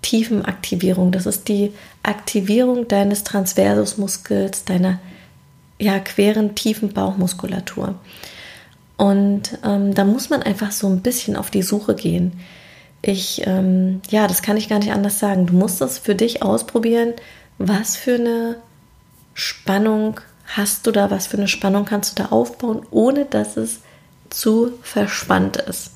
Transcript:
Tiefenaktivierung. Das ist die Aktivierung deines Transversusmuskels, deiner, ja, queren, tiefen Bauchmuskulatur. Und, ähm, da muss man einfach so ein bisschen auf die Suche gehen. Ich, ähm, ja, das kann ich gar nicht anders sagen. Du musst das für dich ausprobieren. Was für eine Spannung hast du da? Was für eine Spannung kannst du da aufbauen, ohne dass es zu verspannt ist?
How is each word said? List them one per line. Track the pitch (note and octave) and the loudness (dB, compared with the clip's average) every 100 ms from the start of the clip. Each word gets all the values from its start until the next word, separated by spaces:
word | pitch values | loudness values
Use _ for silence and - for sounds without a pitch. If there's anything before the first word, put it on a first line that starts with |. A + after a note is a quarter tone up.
Tiefenaktivierung. | - A3+ A3 G#3 - F3+ - F3+ F#3 F3+ F3+ | 0 0 0 -2 -2 -8 -6 -2 0 2 2
Das | F#3 F#3 | 2 -2
ist | G3 - | -4 -2
die | G3+ G3+ G#3 - - | 0 0 -4 -20 -6
Aktivierung | - G#3 - G#3+ F#3+ G#3+ B3+ B3 A#3 | -4 -4 -2 -2 2 2 4 2 2
deines | G3+ G3+ G3+ | 2 2 0
Transversusmuskels, | - G3+ F#3+ - G3 G#3 G#3 - G3 - - G3+ F#3+ F#3 | -2 -2 0 2 4 2 0 -2 -4 -6 -2 -2 -2 -4
deiner, | - F3+ F#3 F#3 - - - - _ _ _ _ | -2 0 2 0 -6 -20 -20 -20 _ _ _ _
ja, | G#3 G3 | 0 0
queren, | F#3+ - G3+ G#3+ G#3 | -2 2 4 4 0
tiefen | G#3 A3 G#3+ G#3 | 0 -2 0 -2
Bauchmuskulatur. | G3+ F#3+ G3 F#3 - - - - - - F#3 - - - - - - - _ _ - | -2 -2 0 -2 -2 -6 -6 -8 -6 -6 -6 -12 -20 -20 -18 -20 -20 -20 _ _ 2
Und, | G3+ G3+ G3+ G3+ - - | 4 4 4 0 -4 -6
ähm, | A3 G3+ G3+ | -2 0 2
da | G3 | 2
muss | G3 A3 - | 2 2 0
man | D4 | -2
einfach | - G3+ G#3 | 0 -2 -4
so | - G3 | -2 0
ein | F#3 | 0
bisschen | B3 B3 - | 0 -2 -4
auf | G3+ G3 | -4 -2
die | G#3 | -2
Suche | F#3 G#3 G#3 | 0 -2 0
gehen. | G3 - F3 F3+ F3 - - - - - _ | 0 0 0 0 -2 -18 -20 -20 -20 -20 _
Ich, | - G3 F#3 - | -2 -2 -4 -4
ähm, | - F#3 F#3 F#3 F#3 F#3+ - | -2 0 2 2 2 -2 0
ja, | G#3+ G3+ | 2 2
das | F3+ | 0
kann | - G#3+ | 0 -2
ich | G#3+ | 0
gar | G#3 | 0
nicht | G#3 | 2
anders | G3 G3+ - | 0 0 0
sagen. | G#3 F#3+ F3 | 0 2 4
Du | |
musst | F3+ G3+ - | 4 4 0
das | B3+ - | -4 -4
für | - | -2
dich | G3 A#3 A#3 | 2 2 0
ausprobieren. | G#3 A3+ A3+ A#3+ A3+ A#3 A#3 A#3 - - - - | 0 0 0 -2 2 2 2 -2 -14 -20 -20 -6
Was | F#3+ G3+ A3 - | 0 0 0 -4
für | - | 0
eine | B3 A#3 A#3 A#3 A#3 - _ _ _ _ _ _ | 0 0 0 -2 -6 -14 _ _ _ _ _ _
Spannung | - - - - G3 G#3+ G#3+ G#3+ A3 - _ - | -10 -8 -6 -2 2 2 2 0 -4 -14 _ -8
hast | - G#3 - A#3 | -4 -2 0 2
du | |
da? | G3+ G3+ | 2 2
Was | G3 - | 0 -2
für | G3+ | -2
eine | G3+ | -2
Spannung | - G3 G3+ | 0 2 2
kannst | G3+ G#3 G3+ - | 2 -2 -2 -4
du | |
da | G3+ | 0
aufbauen, | A3 A#3+ - A#3+ A3 - | 2 0 -2 -4 -4 0
ohne | - A#3 C#4+ | 4 4 4
dass | C#4+ A3 G#3+ - | 0 -2 -2 -4
es | A3+ - - - _ - - | -6 -8 -14 -20 _ -20 -12
zu | - A3 A3 A#3+ A#3+ | -2 2 4 2 -2
verspannt | - A3 G3+ - - F#3+ G3 - | -6 -2 -2 -4 0 2 2 -2
ist? | - - - | -6 -8 -12